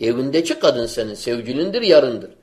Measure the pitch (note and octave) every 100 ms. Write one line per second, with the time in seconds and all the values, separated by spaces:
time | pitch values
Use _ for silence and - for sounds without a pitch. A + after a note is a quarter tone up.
0 | A2+ A#2+ C3+ D#3 E3 - E3+ B2 A#2 -
1 | G#2+ G#2 B2 A#2+ A2 C3 F#3 A3+ A3 D#3
2 | C3+ A2 F#2+ -